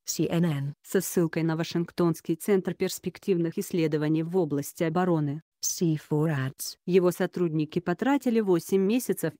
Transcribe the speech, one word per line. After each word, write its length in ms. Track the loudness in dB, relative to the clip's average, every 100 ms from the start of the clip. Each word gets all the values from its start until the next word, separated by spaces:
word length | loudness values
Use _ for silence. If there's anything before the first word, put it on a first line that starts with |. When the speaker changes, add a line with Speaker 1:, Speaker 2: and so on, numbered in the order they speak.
Speaker 1:
C 220 | -8 -2 0
N 180 | 2
N. 300 | 0 0 -6 -10
Speaker 2:
со 160 | -4 -2
ссылкой 440 | 0 0 0 0
на 120 | -2 -2
Вашингтонский 800 | -2 -4 -4 0 0 0 -4
центр 400 | -4 0 0 0
перспективных 840 | -4 -4 -4 -10 -6 -2 0 0 -4
исследований 680 | -4 0 0 0 2 2
в 120 | 2 0
области 460 | 2 0 -4 -2
обороны. 580 | 0 2 4 2 2 -4 -10 _
Speaker 1:
C 340 | -6 0 2
four 340 | 0 0 0 0
Ads. 480 | 0 -4 -6 -12 -10
Speaker 2:
Его 260 | 0 4 4
сотрудники 680 | 2 -2 0 0 0 -2 -4
потратили 640 | -4 -2 0 0 0 0
восемь 420 | 2 2 2 2
месяцев 500 | 2 0 -2 -2 -4